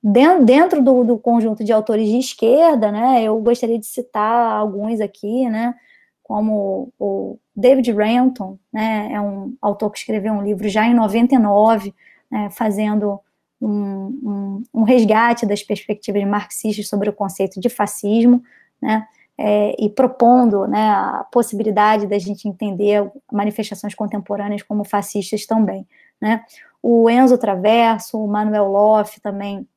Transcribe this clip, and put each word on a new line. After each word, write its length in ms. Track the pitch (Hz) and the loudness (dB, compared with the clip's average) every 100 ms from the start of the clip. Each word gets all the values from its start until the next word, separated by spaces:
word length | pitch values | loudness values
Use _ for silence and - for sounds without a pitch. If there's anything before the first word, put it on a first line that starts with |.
Den-, 420 | 220 202 285 359 | 2 4 6 6
dentro 360 | 233 262 359 330 | 6 6 4 4
do, 220 | 262 254 | 4 4
do 160 | 240 233 | 2 0
conjunto 460 | 240 233 226 214 | 0 0 0 -4
de 80 | 208 | 0
autores 360 | 220 214 214 220 | 0 0 0 0
de 100 | 233 | 0
esquerda, 720 | 254 - 226 269 330 285 208 | -4 -2 2 6 6 4 0
né, 320 | 208 240 254 | 0 2 2
eu 140 | 220 220 | 2 0
gostaria 380 | 220 240 226 233 | 0 0 0 -4
de 60 | |
citar 680 | 214 - 247 220 214 233 233 | -4 -10 -8 -4 0 0 0
alguns 480 | 214 214 196 214 226 | 0 -4 -4 -6 -4
aqui, 480 | 208 _ 202 233 254 | -6 _ -6 -2 -2
né, 240 | 214 233 247 _ _ _ _ | -2 -4 -6 _ _ _ _
como 720 | _ 208 214 214 196 190 185 _ | _ -4 -2 -2 -2 -6 -8 _
o 380 | 202 196 190 202 _ | -6 -4 -8 -12 _
David 380 | - 247 262 247 | 0 4 4 2
Renton, 640 | 208 208 240 254 254 190 190 _ | 0 2 2 2 0 -12 -14 _
né, 380 | 220 220 220 214 | -6 -4 -4 -4
é 80 | 208 | -6
um 340 | 202 196 196 - | -6 -8 -10 -6
autor 300 | 214 202 214 | -4 -2 -4
que 80 | 208 | -6
escreveu 340 | - 214 202 | -6 -4 -2
um 100 | 214 | -4
livro 260 | 202 202 202 | -4 -4 -2
já 180 | 202 226 | 0 2
em 80 | |
noventa 400 | 240 220 208 240 | 4 2 2 2
e 40 | 269 | 4
nove, 540 | 208 202 220 220 196 - _ _ _ | 4 4 4 2 -2 -14 _ _ _
né, 180 | 220 208 | -6 -6
fazendo 680 | 185 226 202 214 214 208 202 _ _ _ _ | -4 -4 -2 -2 0 -2 -6 _ _ _ _
um, 100 | 220 | -4
um, 920 | 208 202 196 190 269 247 202 196 196 233 | -4 -4 -8 -8 -10 -8 -6 -6 -10 -8
um 100 | - | -2
resgate 600 | 220 254 220 214 233 233 | 2 4 4 2 2 0
das 180 | 214 202 | -2 -4
perspectivas 600 | - 208 - 208 - 202 | -6 -8 -6 -10 -4 -4
marxistas 640 | 196 202 202 - 214 208 208 | -2 -4 -6 -8 -6 -6 -6
sobre 220 | 208 208 | -4 -4
o 20 | |
conceito 480 | 202 196 180 190 190 | -4 -8 -4 -6 -4
de 80 | 214 | -6
fascismo, 720 | - 202 - 202 220 233 247 - _ _ _ | -4 -6 -4 -2 2 4 4 0 _ _ _
né, 280 | - 220 214 _ _ - | -4 -4 -4 _ _ -6
é, 380 | 214 208 208 - | 0 0 0 -2
e 80 | 214 | -4
propondo, 800 | 208 262 254 233 247 247 202 196 | 0 0 4 4 6 4 2 -2
né, 220 | 208 214 | 0 0
a 360 | 202 196 - - | 0 -2 -6 -4
possibilidade 720 | - 233 202 214 208 208 214 202 | -2 -2 -4 -4 2 2 2 0
da 120 | 202 | -4
gente 280 | 185 202 208 | -4 -8 -8
entender 640 | 185 208 185 202 208 196 - _ | -8 -8 -2 0 2 0 -8 _
manifestações 640 | 202 208 208 208 190 208 | -4 -4 -4 -8 -8 -12
contemporâneas 680 | - 214 208 180 202 208 208 | -8 -6 -6 -8 -8 -6 -8
como 220 | - 208 | -6 -6
fascistas 640 | 202 202 202 208 185 208 - | -4 -4 -4 -6 -6 -8 -2
também, 400 | 226 208 190 190 _ _ _ | 0 0 -2 -14 _ _ _
né. 240 | 214 226 - - - _ | -4 -4 -4 -20 -20 _
O 280 | - 233 226 | 2 4 4
Enzo 260 | 240 262 247 | 6 4 4
Traverso, 840 | 226 190 196 233 233 220 - 220 | 2 0 2 4 4 0 -4 -6
o 60 | 214 | -4
Manuel 420 | 208 214 208 196 | -2 -2 0 0
Loff 500 | 196 208 214 208 - | 2 4 4 0 -8
também 460 | 208 196 202 202 - | -12 -10 -10 -12 -14